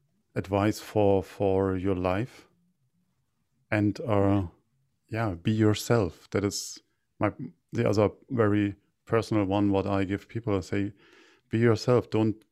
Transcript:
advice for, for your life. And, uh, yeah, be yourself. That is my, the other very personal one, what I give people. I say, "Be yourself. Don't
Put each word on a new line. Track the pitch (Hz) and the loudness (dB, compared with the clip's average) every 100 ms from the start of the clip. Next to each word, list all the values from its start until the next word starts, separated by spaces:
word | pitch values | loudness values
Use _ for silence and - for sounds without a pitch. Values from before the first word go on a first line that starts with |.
| _ _ _ 120 | _ _ _ -10
advice | 92 98 104 - | -2 0 0 -2
for, | - 107 101 98 | -4 2 4 2
for | 92 - 98 95 98 92 | 0 -2 0 2 0 -2
your | 95 90 | -2 -2
life. | 92 92 131 - _ _ _ _ _ _ _ _ _ _ _ _ - | -2 -2 -6 -12 _ _ _ _ _ _ _ _ _ _ _ _ -4
And, | 107 104 - - | 0 0 -2 -2
uh, | 104 98 101 87 _ _ _ _ _ - | 2 2 2 -2 _ _ _ _ _ -10
yeah, | 110 110 | -4 -4
be | 85 113 | -2 -2
yourself. | 110 107 104 - 120 87 - - | 2 2 2 0 0 0 -6 -6
That | 98 | -2
is | 98 - - - _ _ _ - | -2 -4 -12 -16 _ _ _ -4
my, | 104 - 123 _ - | -4 -4 -16 _ -8
the | - 110 | -2 0
other | 104 101 - - | 2 2 -2 -8
very | 123 104 104 101 95 _ _ - | 0 2 2 0 -6 _ _ -2
personal | 113 107 107 | -2 0 -2
one, | 95 101 101 | 0 0 0
what | 98 98 | 0 0
I | 98 95 | -2 -2
give | 101 - | -6 -8
people. | 113 110 98 | -10 -4 -4
I | |
say, | 90 101 101 - _ _ _ _ - | -2 -4 -4 -8 _ _ _ _ -6
"Be | 113 | 0
yourself. | 120 110 - 123 - | 2 2 2 0 2
Don't | 107 110 101 _ | 0 0 -2 _